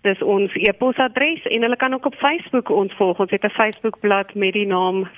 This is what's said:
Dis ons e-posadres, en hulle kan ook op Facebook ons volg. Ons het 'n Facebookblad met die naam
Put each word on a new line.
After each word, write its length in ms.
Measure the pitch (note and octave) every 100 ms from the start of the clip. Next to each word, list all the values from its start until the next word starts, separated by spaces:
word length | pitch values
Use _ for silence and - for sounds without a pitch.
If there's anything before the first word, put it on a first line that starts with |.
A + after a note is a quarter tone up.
Dis 200 | G3+ F#3+
ons 300 | B2+ G3 G3
e-posadres, 880 | - G3+ F#3+ B3+ B3 B3+ B3 D4 E4
en 180 | - A3+
hulle 140 | A#3 B3
kan 180 | C4
ook 120 | C4 C#4
op 100 | -
Facebook 540 | C#4+ E4 - B3+ -
ons 240 | - G3
volg. 260 | - F#3+ F3
Ons 100 | F#3+
het 120 | G3+
'n 60 | G#3
Facebookblad 840 | - A3 G#3 A3 - G#3 G3 G3 G#3
met 180 | F#3+
die 120 | G3+ G3+
naam 420 | F#3 F#3 F#3+ F#3+